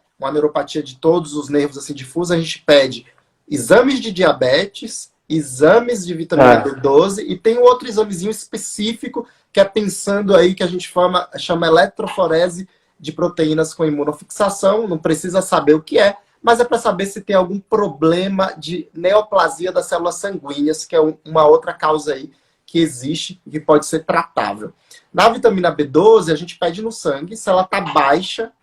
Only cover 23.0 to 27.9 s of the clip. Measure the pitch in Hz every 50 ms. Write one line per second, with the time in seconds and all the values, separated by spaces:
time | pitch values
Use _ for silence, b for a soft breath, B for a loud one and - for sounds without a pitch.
23 | 123 147 165 - - - 180 - - - 147 151 - - 151 151 - - 165 160
24 | - - 170 170 180 - - 127 107 101 101 107 104 92 - b b b b b
25 | b b b 165 196 226 226 254 240 226 196 185 175 165 147 - 147 135 131 -
26 | 190 220 226 214 165 165 156 147 175 170 - - 180 170 170 202 220 226 220 -
27 | - 160 139 139 156 180 220 - - 202 185 180 185 - 208 196 175 151